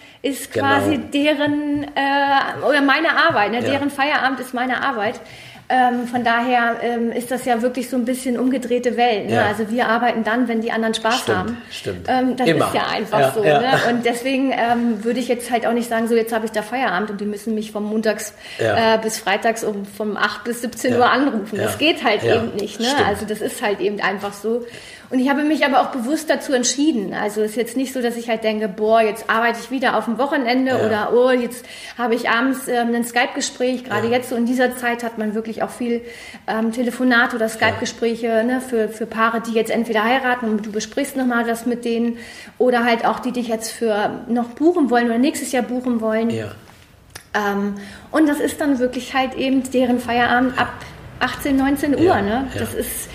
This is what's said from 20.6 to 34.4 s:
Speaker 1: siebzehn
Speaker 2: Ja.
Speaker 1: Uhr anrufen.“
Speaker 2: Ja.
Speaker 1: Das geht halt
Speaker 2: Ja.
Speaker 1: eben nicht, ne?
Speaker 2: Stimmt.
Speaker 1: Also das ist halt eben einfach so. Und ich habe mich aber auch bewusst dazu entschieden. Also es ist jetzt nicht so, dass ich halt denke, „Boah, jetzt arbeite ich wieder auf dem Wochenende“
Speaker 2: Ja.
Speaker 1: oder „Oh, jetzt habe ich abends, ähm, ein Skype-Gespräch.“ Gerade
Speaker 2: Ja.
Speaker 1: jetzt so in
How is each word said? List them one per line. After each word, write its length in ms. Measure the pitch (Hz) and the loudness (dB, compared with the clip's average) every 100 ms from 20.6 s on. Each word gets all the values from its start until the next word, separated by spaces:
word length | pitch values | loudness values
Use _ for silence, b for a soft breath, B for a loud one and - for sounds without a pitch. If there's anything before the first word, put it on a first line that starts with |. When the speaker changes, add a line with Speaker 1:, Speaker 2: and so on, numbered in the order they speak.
Speaker 1:
siebzehn 300 | 247 - 262 | -6 -2 0
Speaker 2:
Ja. 60 | 240 | 4
Speaker 1:
Uhr 100 | 240 | 4
anrufen.“ 460 | 233 277 220 196 208 | 4 2 0 -4 -2
Speaker 2:
Ja. 60 | |
Speaker 1:
Das 140 | 208 - | -2 2
geht 260 | 302 - | 0 2
halt 180 | 240 208 | 0 2
Speaker 2:
Ja. 140 | - - | 4 2
Speaker 1:
eben 180 | 233 | 2
nicht, 240 | 208 208 - | -4 -6 -4
ne? 80 | 233 | 0
Speaker 2:
Stimmt. 220 | 277 202 | 2 2
Speaker 1:
Also 180 | 208 208 | 0 -4
das 140 | 214 | -4
ist 220 | 262 - | -4 -2
halt 180 | 220 196 | -2 0
eben 200 | 190 202 | -2 -2
einfach 320 | 185 196 202 | -2 -2 -6
so. 320 | 190 220 233 240 B B B B | -6 -2 -2 -4 B B B B
Und 100 | 262 | 0
ich 80 | 254 | 2
habe 160 | 285 | 2
mich 200 | 302 311 | 2 2
aber 160 | 285 262 | 4 4
auch 80 | - | 2
bewusst 400 | 269 226 302 - | -2 -2 -2 0
dazu 240 | 277 - | -2 0
entschieden. 600 | 254 247 277 302 233 190 | 0 0 2 2 2 -4
Also 280 | 170 208 208 | -4 -4 -2
es 80 | 214 | -2
ist 60 | 233 | -2
jetzt 200 | 240 262 | -4 -2
nicht 160 | 262 | -4
so, 80 | 262 | -2
dass 140 | 233 233 | -4 -4
ich 120 | 233 | -4
halt 140 | 220 | -2
denke, 260 | 220 214 214 | -2 -2 -4
„Boah, 320 | 185 214 226 | 0 4 6
jetzt 280 | 220 202 - | 4 0 0
arbeite 280 | 220 233 226 | 2 2 -2
ich 80 | - | -6
wieder 260 | 262 240 208 | -2 2 2
auf 100 | 220 | 0
dem 120 | 220 | -2
Wochenende“ 540 | 285 302 233 254 262 | 0 0 2 2 2
Speaker 2:
Ja. 60 | 240 | 2
Speaker 1:
oder 280 | 214 214 208 | 2 0 2
„Oh, 160 | 233 254 | 4 4
jetzt 340 | 254 233 - B B B - | 4 0 -6 B B B -6
habe 180 | 233 226 | -2 0
ich 120 | - | 2
abends, 360 | 226 262 254 - | 2 2 -2 -2
ähm, 240 | 240 233 | -2 0
ein 100 | 233 | -2
Skype-Gespräch.“ 800 | 233 240 277 285 - - 247 254 | 0 0 0 -2 -6 -2 -2 -2
Gerade 220 | - 208 226 | -4 -2 0
Speaker 2:
Ja. 60 | |
Speaker 1:
jetzt 160 | 247 247 | 0 0
so 40 | |
in 100 | 233 | -2